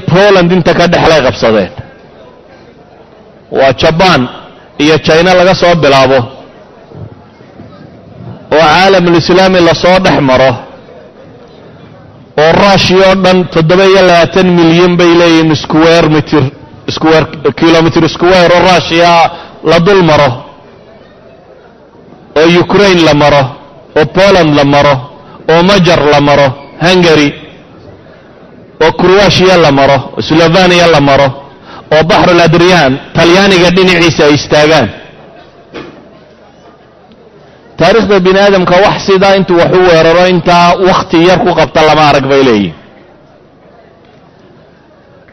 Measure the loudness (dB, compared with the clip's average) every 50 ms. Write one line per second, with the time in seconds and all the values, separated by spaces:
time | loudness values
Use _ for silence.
0 | -2 -2 0 0 2 2 2 2 0 0 0 0 0 -2 -2 0 -2 -2 0 0
1 | 0 0 0 0 0 -2 -4 -2 -2 -2 -2 -2 -4 -4 -10 -18 -20 -20 -20 -20
2 | -20 -20 -20 -20 -20 -20 -20 -20 -20 -20 -20 -20 -20 -20 -20 -20 -20 -20 -20 -20
3 | -20 -20 -20 -20 -20 -20 -20 -20 -20 -10 -4 -2 0 0 0 0 -2 -2 0 0
4 | 0 0 0 0 -2 -6 -8 -16 -20 -20 -20 -20 -20 -20 -8 -4 -2 0 0 -2
5 | 0 -2 0 0 0 0 0 2 2 0 0 0 0 0 0 0 0 0 2 2
6 | 2 2 0 -2 -2 -4 -12 -20 -20 -20 -20 -20 -20 -20 -20 -20 -20 -20 -20 -20
7 | -20 -20 -20 -20 -20 -20 -20 -20 -20 -20 -20 -20 -20 -20 -20 -20 -20 -20 -20 -20
8 | -20 -20 -20 -20 -20 -20 -20 -20 -12 -4 -2 0 0 2 2 0 0 2 2 0
9 | 0 0 0 -2 -2 -2 -2 0 0 0 0 0 0 0 -2 0 0 0 0 2
10 | 0 0 -2 -2 0 0 0 2 0 0 -2 -4 -10 -20 -20 -20 -20 -20 -20 -20
11 | -20 -20 -20 -20 -20 -20 -20 -20 -20 -20 -20 -20 -20 -20 -20 -20 -20 -20 -20 -20
12 | -20 -20 -20 -20 -20 -12 -4 -2 0 0 2 2 2 2 2 0 0 0 0 2
13 | 2 2 0 0 0 0 0 0 -2 -2 -2 -2 0 0 2 2 2 2 2 2
14 | 2 2 2 2 0 0 0 0 0 2 2 2 2 2 2 2 0 0 0 0
15 | 0 2 2 2 2 2 2 2 0 0 -2 -4 -6 -4 -2 0 2 2 2 2
16 | 0 0 0 -2 -2 -2 -2 -2 -2 -2 -6 -12 -20 -20 -20 -18 -14 -12 -10 -4
17 | -2 0 0 0 0 -2 -10 -6 -6 -6 -4 -2 0 0 2 2 0 0 0 0
18 | -2 -2 -4 -2 -2 0 2 2 2 2 2 0 2 0 0 0 -2 -2 -2 0
19 | 2 2 2 2 0 0 -2 -8 -20 -20 -20 -10 -4 -2 0 0 2 2 2 2
20 | 2 2 2 2 0 0 -2 -6 -14 -20 -20 -20 -20 -20 -20 -20 -20 -20 -20 -20
21 | -20 -20 -20 -20 -20 -20 -20 -20 -20 -20 -20 -20 -20 -20 -20 -20 -20 -20 _ -20
22 | -20 -20 -20 -20 -20 -8 -4 0 0 2 2 0 0 0 0 0 0 2 0 0
23 | 0 0 0 2 2 2 2 0 -2 -4 -8 -16 -20 -20 -20 -20 -20 -6 -2 -2
24 | -2 -2 0 0 0 2 2 2 2 0 0 0 0 0 0 0 2 0 0 -2
25 | -6 -14 -20 -20 -20 -20 -20 -16 -4 -2 0 0 2 2 0 0 2 0 0 0
26 | 0 0 0 0 2 0 2 2 0 0 -2 -6 -16 -20 -12 -6 -2 0 0 0
27 | 2 2 2 0 0 -2 -4 -8 -20 -20 -20 -20 -20 -20 -20 -20 -20 -20 -20 -20
28 | -20 -20 -20 -20 -20 -20 -20 -20 -20 -20 -20 -20 -20 -20 -6 -2 -2 -2 -2 0
29 | 0 2 2 2 2 2 0 0 0 2 2 2 2 2 2 2 2 2 0 0
30 | -2 -8 -10 -12 -6 -4 0 0 0 2 2 2 2 2 2 2 2 2 2 0
31 | 2 2 2 2 0 -2 -2 -6 -18 -20 -20 -20 -20 -20 -20 -20 -8 -2 -2 0
32 | 0 0 0 0 0 0 0 2 2 0 0 0 2 2 2 2 0 0 -2 -4
33 | -8 -10 -4 -2 0 0 2 2 2 0 0 0 0 0 0 0 0 0 0 0
34 | 0 -2 0 0 0 0 0 0 -2 -2 -2 0 0 2 0 0 -2 -4 -8 -14
35 | -20 -20 -20 -20 -20 -20 -20 -20 -20 -20 _ -20 -20 -20 -20 -20 -20 -20 -20 -20
36 | -20 -20 -20 -20 -20 -20 -20 _ -20 -20 -20 -20 -20 -20 -20 _ _ _ _ _
37 | -20 _ -20 _ -20 -20 _ -20 -20 -20 -20 -20 _ -20 -8 -4 -2 0 0 0
38 | 0 0 0 0 0 0 0 2 0 2 0 0 0 0 0 0 0 0 -2 -4
39 | -2 -2 0 0 2 0 0 0 0 -2 0 0 0 0 0 0 2 2 2 2
40 | 2 2 2 2 0 0 0 -2 0 0 0 2 2 2 0 0 0 -2 0 -2
41 | -4 -2 -2 0 2 2 0 0 0 -4 -2 -2 -2 -2 0 -2 0 0 2 2
42 | 0 0 0 -2 -2 0 0 0 2 2 0 -2 -2 -4 -8 -14 -20 -20 -20 -20
43 | -20 -20 -20 -20 _ _ -20 _ _ _ _ _ _ -20 -20 -20 -20 -20 _ _
44 | -20 -20 -20 -20 _ -20 _ -20 -20 -20 -20 -20 -20 -20 -20 _ _ _ _ _
45 | _ _ -20 -20 _ _